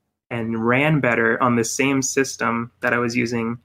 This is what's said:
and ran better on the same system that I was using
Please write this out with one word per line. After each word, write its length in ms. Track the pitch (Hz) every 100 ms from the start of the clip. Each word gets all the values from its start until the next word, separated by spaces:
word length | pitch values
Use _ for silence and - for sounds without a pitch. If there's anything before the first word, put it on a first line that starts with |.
| _ _ -
and 360 | 120 113 113 117
ran 360 | 127 151 151
better 400 | 123 117 113 -
on 140 | 127 120
the 80 | 110
same 360 | - 135 135
system 680 | 131 139 131 - 117 117 117 -
that 140 | 123
I 60 | 120
was 180 | 120 120
using 400 | 117 120 113 120